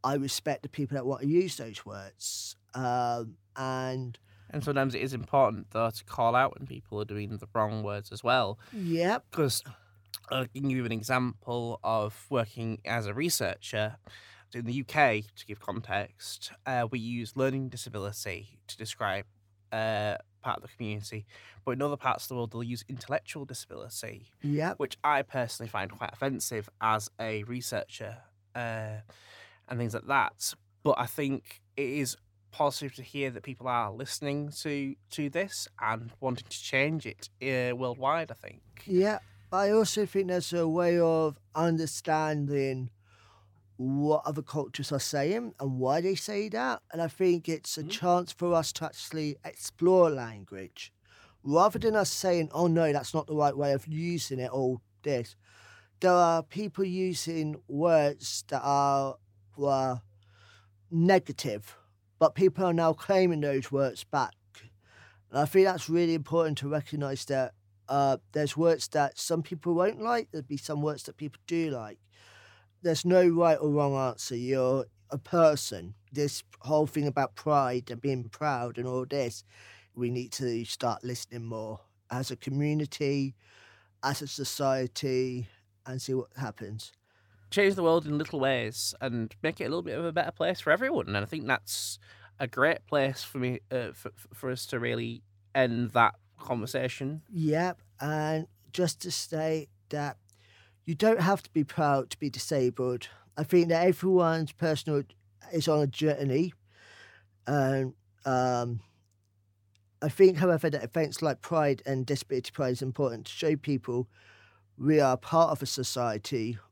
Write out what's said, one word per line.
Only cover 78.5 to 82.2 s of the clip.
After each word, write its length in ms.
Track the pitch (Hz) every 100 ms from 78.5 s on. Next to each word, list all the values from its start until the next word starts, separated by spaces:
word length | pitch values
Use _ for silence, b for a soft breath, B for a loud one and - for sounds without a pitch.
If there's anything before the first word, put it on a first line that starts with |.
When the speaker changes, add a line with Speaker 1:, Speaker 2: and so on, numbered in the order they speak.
| 127 120 120
Speaker 1:
and 100 | 123
all 200 | 127 127
this, 360 | 143 120 - B B B B B
we 160 | 117 120
need 220 | 123 123
to 340 | - 127 117 113
start 360 | - 123 107
listening 440 | 123 123 - 120 113
more 340 | 110 110 110 _ _ _
as 200 | 123